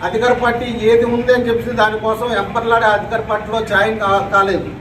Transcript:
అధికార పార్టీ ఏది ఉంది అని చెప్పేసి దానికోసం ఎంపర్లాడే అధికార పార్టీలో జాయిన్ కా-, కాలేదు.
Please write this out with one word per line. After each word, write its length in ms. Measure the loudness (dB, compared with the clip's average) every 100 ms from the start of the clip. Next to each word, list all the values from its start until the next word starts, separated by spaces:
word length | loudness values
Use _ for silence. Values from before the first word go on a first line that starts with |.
అధికార 280 | -2 0 2
పార్టీ 460 | 2 0 -2 -4 0
ఏది 220 | 4 4
ఉంది 300 | 4 0 2
అని 140 | 2 2
చెప్పేసి 280 | -2 -2 0
దానికోసం 560 | 0 0 -2 -2 -2
ఎంపర్లాడే 540 | -2 -2 -4 0 2 2
అధికార 340 | 0 -2 -6
పార్టీలో 400 | -4 -6 -4 -6
జాయిన్ 400 | 0 2 2 0
కా-, 320 | 0 0 2
కాలేదు. 380 | 0 2 0 -4 -10